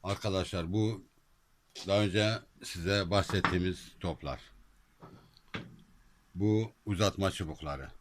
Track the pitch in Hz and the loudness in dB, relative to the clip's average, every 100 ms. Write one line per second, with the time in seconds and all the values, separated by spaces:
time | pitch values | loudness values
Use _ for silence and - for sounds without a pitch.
0 | 92 101 107 95 87 92 82 104 107 101 | -4 -4 0 0 0 -4 -2 0 0 -2
1 | - _ _ _ _ _ _ - 90 101 | -12 _ _ _ _ _ _ -12 2 4
2 | 104 95 107 113 - - - 87 85 101 | 4 4 2 0 -8 -16 -12 -4 2 2
3 | 87 98 - 98 - 90 90 90 - - | 4 2 4 2 2 2 0 -2 -12 -8
4 | 87 80 71 64 - - - _ _ _ | -6 -6 -6 -8 -12 -20 -20 _ _ _
5 | - - - - _ - - - - - | -20 -20 -20 -20 _ -12 -12 -20 -20 -20
6 | _ _ _ 90 104 107 110 _ - 92 | _ _ _ -2 2 2 0 _ -6 0
7 | 101 95 98 - 82 73 76 69 65 - | 0 2 -2 -2 -8 -6 -8 -8 -10 -16